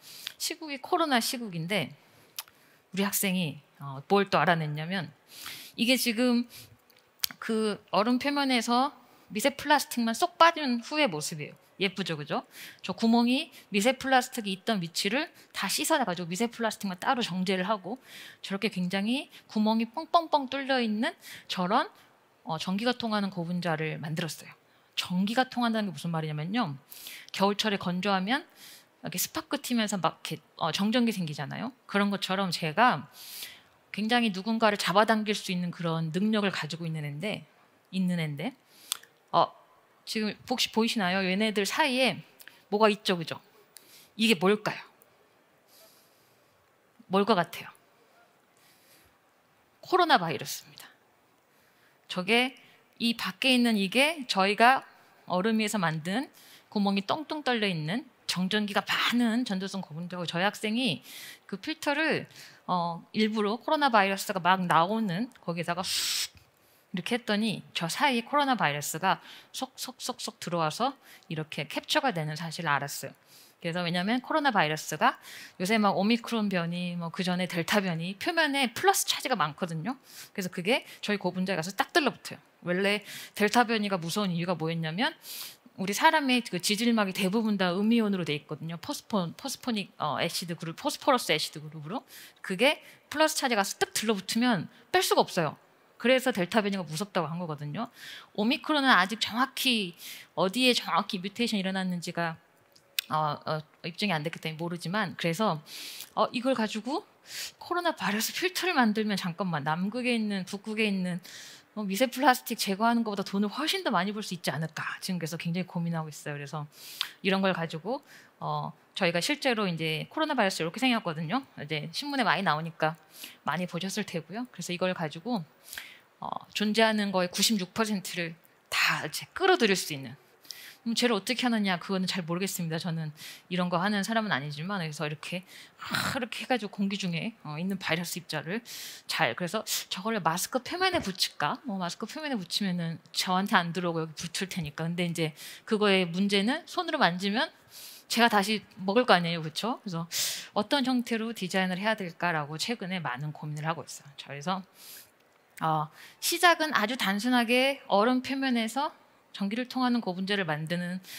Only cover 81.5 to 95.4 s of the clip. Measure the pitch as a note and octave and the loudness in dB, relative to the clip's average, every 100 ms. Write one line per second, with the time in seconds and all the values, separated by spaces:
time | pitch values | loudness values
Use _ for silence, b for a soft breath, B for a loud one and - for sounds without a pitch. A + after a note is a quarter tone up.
81.5 | F3+ E3 - - F4+ C4 - - - - | -2 -2 -2 2 2 2 -2 -10 -16 -18
82.5 | _ E3+ F3+ G3 G#3 - B B - G#3 | _ -2 0 2 0 -4 B B 0 4
83.5 | A#3+ A#3 A3+ G#3 F#3+ E3 G#3+ G3 E3+ F3 | 4 4 2 0 -2 -2 -2 0 0 -2
84.5 | E3 D#3+ E3 D#3+ E3+ D4 - B B B | -2 -2 -2 -2 0 -2 -4 B B B
85.5 | B - - F#3+ - D#4+ D#4 C4+ B3 A#3 | B -14 -6 -2 4 6 6 4 2 2
86.5 | F3+ - G3+ A#3+ A3+ G3 F3+ F#3+ A3 A3 | -2 0 2 4 4 2 0 2 2 2
87.5 | G3+ F#3 F3 G#3+ A#3 G#3 F#3+ D3+ D3 - | 2 2 2 4 4 4 2 0 -4 -6
88.5 | D3+ D#3+ E3+ - C#4+ - G#3 E3+ - C4+ | -10 -8 -8 -8 -8 -2 -2 -2 -4 -10
89.5 | - - G#3+ - - - B2 D#3+ - E3+ | -8 -4 -4 -4 -4 -2 0 -2 -2 -6
90.5 | E3 E3 E3 C#4+ - - B3 - D#3 - | -8 -8 -4 -4 0 2 2 4 0 0
91.5 | D#3 D3+ D#3 D3+ A3+ - B B B - | -8 -14 -14 -10 -10 -12 B B B -6
92.5 | F#3 C4+ D#4 B B - D4 D#4 - C4+ | 2 2 2 B B -4 2 2 2 2
93.5 | G#3+ G3 - G4 - G#3+ G3 - A3+ B3 | 2 0 0 -2 0 0 0 0 2 2
94.5 | F#3+ - B B F#4 F#4 E4 G3+ F#3 | 2 -2 B B 2 4 4 4 2